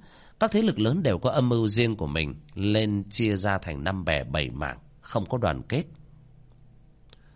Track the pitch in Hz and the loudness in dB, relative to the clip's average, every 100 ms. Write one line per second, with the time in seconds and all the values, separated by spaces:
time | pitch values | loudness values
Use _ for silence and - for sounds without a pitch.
0 | - - - - 220 208 220 107 107 185 | -20 -20 -20 -2 0 2 2 2 2 2
1 | 147 87 127 147 123 117 110 107 117 107 | 2 0 0 2 2 2 4 4 2 0
2 | 76 76 73 62 - 98 101 107 107 101 | -2 -2 -4 -6 -12 -4 0 2 2 0
3 | 98 - 110 101 101 95 90 71 80 95 | 0 2 2 2 0 -2 -4 -6 -4 -2
4 | 85 73 62 76 65 62 69 62 - - | 0 -2 0 -2 -2 -4 -6 -8 -16 -20
5 | - 110 92 127 101 67 - 120 - - | -6 -6 -4 -2 0 -2 -4 -4 -6 -12
6 | - - - - - - - - - - | -20 -20 -20 -20 -20 -20 -20 -20 -20 -20
7 | - - - | -20 -20 -20